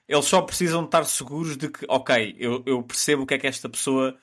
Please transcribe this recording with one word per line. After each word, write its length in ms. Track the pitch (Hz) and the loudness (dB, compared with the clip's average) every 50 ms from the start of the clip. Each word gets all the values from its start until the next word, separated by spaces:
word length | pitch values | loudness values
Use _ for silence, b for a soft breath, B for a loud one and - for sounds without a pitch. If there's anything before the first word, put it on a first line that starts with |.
| b - | b 0
Eles 180 | - 147 143 | 2 2 4
só 160 | - - 185 | 4 4 4
precisam 400 | 180 180 - - 180 170 160 170 | 4 2 0 -2 0 0 0 0
de 60 | 160 151 | 0 2
estar 180 | - 165 151 | 2 2 4
seguros 500 | - - - 139 120 143 156 165 160 147 131 | 2 0 -4 -4 -6 -6 -6 -4 -6 -4 -6
de 120 | 156 147 | -6 -8
que, 160 | - - - - | -8 -8 -4 0
ok, 480 | 127 127 127 - 135 117 110 104 - - | 0 0 2 2 2 2 2 0 -4 -4
eu, 240 | - 120 120 127 123 | -4 -2 -2 -2 0
eu 180 | 135 131 123 120 | 0 0 0 -2
percebo 400 | 120 - - - - 147 139 135 | -4 -4 -2 0 2 2 2 2
o 20 | |
que 80 | 131 139 | 0 -2
é 20 | 135 | -2
que 80 | 131 139 | -2 -2
esta 220 | 127 - - 127 | -4 -6 -8 -10
pessoa, 480 | 117 - - 139 135 131 131 131 127 - | -8 -6 -2 0 2 2 2 0 -2 -6